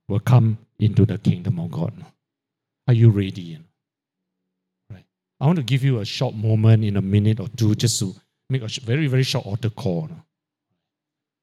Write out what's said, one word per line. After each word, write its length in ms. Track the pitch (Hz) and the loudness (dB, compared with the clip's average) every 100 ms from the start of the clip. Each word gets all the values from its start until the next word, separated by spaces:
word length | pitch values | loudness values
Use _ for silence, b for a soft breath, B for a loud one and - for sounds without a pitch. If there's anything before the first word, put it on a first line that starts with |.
| - | -4
will 120 | 101 | -2
come 380 | - 123 113 107 _ - | 2 4 4 -2 _ -2
into 280 | 104 101 98 | 0 2 2
the 120 | 90 | 0
kingdom 420 | - - - 87 | -2 -2 -2 -6
of 120 | - | -6
God. 220 | - 95 - - _ _ _ _ _ _ _ - | -6 -8 -10 -20 _ _ _ _ _ _ _ 0
Are 60 | |
you 160 | 113 113 | 6 6
ready? 480 | 101 95 92 85 78 - _ _ _ _ _ _ _ _ _ _ _ - | 6 -2 -6 -14 -16 -20 _ _ _ _ _ _ _ _ _ _ _ -20
Right. 140 | 95 _ _ _ - | -20 _ _ _ -2
I 60 | 143 | 0
want 80 | 175 | 0
to 60 | |
give 200 | 117 135 | 0 0
you 160 | 135 117 | 0 -2
a 60 | 98 | -4
short 300 | - 127 110 | -6 -6 -2
moment 480 | 110 107 110 110 | 0 4 6 4
in 140 | 107 101 | 2 -2
a 40 | |
minute 380 | 95 104 107 101 | 0 2 2 0
or 80 | 95 | -4
two 260 | - 110 | -2 0
just 240 | 104 113 - | 2 0 -2
to 140 | 95 - _ _ - | -6 -10 _ _ -6
make 120 | 131 | -6
a 60 | 107 | -6
sh-, 120 | - | -8
very, 280 | 110 139 147 | -4 -2 0
very 160 | 127 | 0
short 240 | 131 123 98 | 0 -2 -4
altar 240 | 104 107 | -4 -6
call. 380 | - 92 85 78 - _ _ _ _ _ _ _ _ _ _ _ _ | -4 -4 -4 -6 -14 _ _ _ _ _ _ _ _ _ _ _ _